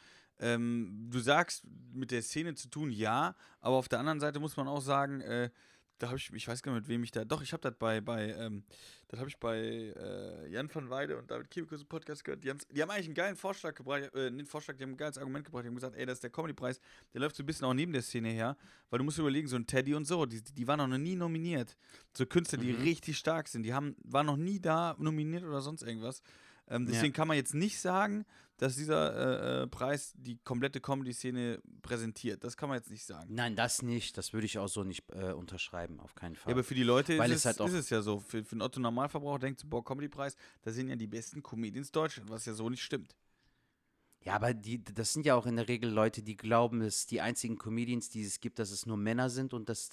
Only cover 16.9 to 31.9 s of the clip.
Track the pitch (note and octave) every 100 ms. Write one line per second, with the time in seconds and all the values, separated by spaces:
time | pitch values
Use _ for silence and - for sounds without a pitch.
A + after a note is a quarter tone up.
16.9 | - - B2 D3 - C#3 D#3+ B2+ B2+ F3
17.9 | C#3 A#2 A#2+ A2+ A2+ A#2 C#3+ - - -
18.9 | A#2+ C#3+ D3+ D3+ C#3 D3 B2 A#2 C3+ C3+
19.9 | D3 D3 F3 C3 A2+ A#2 C#3 A#2+ D3 C3
20.9 | C3 D#3+ F#3 E3+ D#3+ E3+ D3+ A#2 - -
21.9 | - - - B2+ F3 E3 C3+ B2 A#2 D3+
22.9 | E3 - D3 - D#3+ D3+ A#2 A2 C3 C#3+
23.9 | - - C3 D3+ C#3+ F3 G3+ F3 D#3+ E3+
24.9 | D3+ D3+ D#3 D3+ E3+ F3 C#3 C#3 D#3 A#2
25.9 | A2+ A#2 C3 - - - - - A#2+ B2
26.9 | A2+ C#3+ C#3 D#3+ D3+ B2+ D3 G#3 - F3+
27.9 | F#3 G#3 G#3 G#3 - - - C3+ C3 D3+
28.9 | D#3 D3+ A2 C3 B2+ B2+ C3 B2+ - B2+
29.9 | C#3+ - - B2+ A#2 - A#2+ C3+ C3+ -
30.9 | C#3 B2+ A#2 B2+ B2 A#2+ A#2 - - -